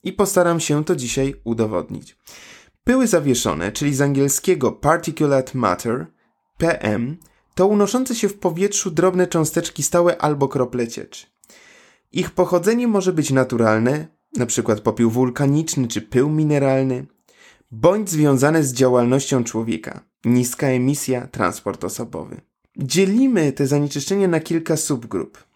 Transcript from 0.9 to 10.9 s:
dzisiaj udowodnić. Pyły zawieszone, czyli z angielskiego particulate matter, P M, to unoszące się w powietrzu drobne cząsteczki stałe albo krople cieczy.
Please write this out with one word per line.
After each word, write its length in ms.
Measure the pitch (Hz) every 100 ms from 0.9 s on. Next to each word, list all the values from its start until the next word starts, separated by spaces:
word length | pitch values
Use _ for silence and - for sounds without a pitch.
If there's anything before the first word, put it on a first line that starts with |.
| 165
dzisiaj 380 | 120 135 135 139
udowodnić. 760 | 113 113 110 92 - - - _ - - - - _ _
Pyły 220 | - 254 233
zawieszone, 680 | 175 143 117 113 78 90
czyli 220 | 107 143
z 60 | 135
angielskiego 720 | 143 135 143 - - 170 120
particulate 840 | - 143 160 160 151 151 135 131 131
matter, 480 | 110 90 117 120 165 _ _ _ _ _
P 240 | 165 165
M, 340 | 107 104 120 160 _ _ _
to 120 | - 190
unoszące 480 | 208 202 247 262
się 140 | 233 202
w 100 | 202
powietrzu 520 | 185 165 202 202 185
drobne 360 | 160 180 180 180
cząsteczki 560 | 175 160 - 165 -
stałe 360 | 143 175 175 -
albo 300 | 151 143 139
krople 400 | 135 127 123
cieczy. 380 | 117